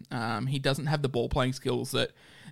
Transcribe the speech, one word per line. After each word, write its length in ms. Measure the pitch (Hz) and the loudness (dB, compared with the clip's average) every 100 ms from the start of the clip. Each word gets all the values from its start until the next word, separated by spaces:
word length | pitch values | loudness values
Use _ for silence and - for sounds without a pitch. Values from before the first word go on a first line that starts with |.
| - | -8
Um, 360 | 127 113 107 131 | -4 -2 -2 0
he 100 | 139 | 0
doesn't 280 | 135 139 147 | 0 0 0
have 140 | 151 | 0
the 80 | 139 | 2
ball 220 | 135 123 | 0 2
playing 240 | 143 127 | 2 2
skills 360 | 131 127 123 117 | 0 -2 -2 0
that 180 | 127 123 - - - - | 0 -2 -4 -20 -20 -12